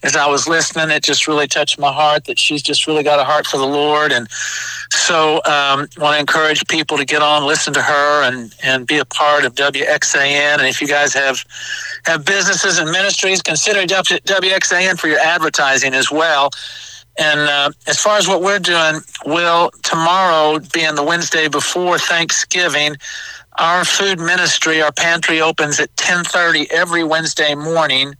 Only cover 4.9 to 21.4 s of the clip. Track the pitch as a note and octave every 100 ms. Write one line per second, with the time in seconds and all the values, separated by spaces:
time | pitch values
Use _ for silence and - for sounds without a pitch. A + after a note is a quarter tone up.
4.9 | - - E3 D#3 D#3 - D3 C#3+ C#3 C#3+
5.9 | - D3 D3+ D3 D#3+ D#3 D3+ - D#3+ D3+
6.9 | D3+ C3+ D3 D3+ D3+ C#3+ D3+ - C#3 -
7.9 | D3 D3 D3 C3+ B2+ A#2 - C3 C3 B2
8.9 | D3+ D3+ - D3+ D3 C3+ A#2+ C#3 C3+ C#3
9.9 | D3+ - C#3+ C#3 C#3+ D3 D3 C3 C3 C#3+
10.9 | C#3+ D3 C#3 C3+ C3 - - - - -
11.9 | - - E3 D3 - - - G3 D#3 D#3
12.9 | F3 G3+ - G3 F#3 - D#3+ - G3+ F3+
13.9 | F#3+ F#3 E3+ - G3 F#3 F#3+ - F3 F#3+
14.9 | F3+ E3 D3+ D#3+ E3+ D#3 - C#3 C3+ C3+
15.9 | C3 C3+ D3+ E3 D3 C#3 - - - -
16.9 | - - - D#3 D3 D3 C#3+ C#3+ D3 -
17.9 | D3 G#3 G#3+ F3+ F#3+ F#3 G3+ F3 F3 D#3+
18.9 | D#3 - - - D#3+ E3+ E3+ E3+ - -
19.9 | E3 E3 F3+ F#3 D#3+ D3+ D#3 - E3 D#3
20.9 | D3+ C#3+ E3+ D#3 E3